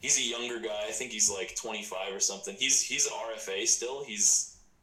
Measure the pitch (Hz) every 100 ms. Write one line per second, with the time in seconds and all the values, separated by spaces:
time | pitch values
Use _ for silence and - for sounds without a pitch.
0 | 135 131 120 117 120 117 107 104 107 -
1 | 123 107 104 98 92 - 113 107 101 92
2 | 95 98 101 98 - 98 135 - - 135
3 | - - 113 110 98 95 117 - 117 139
4 | 139 104 104 - - - - _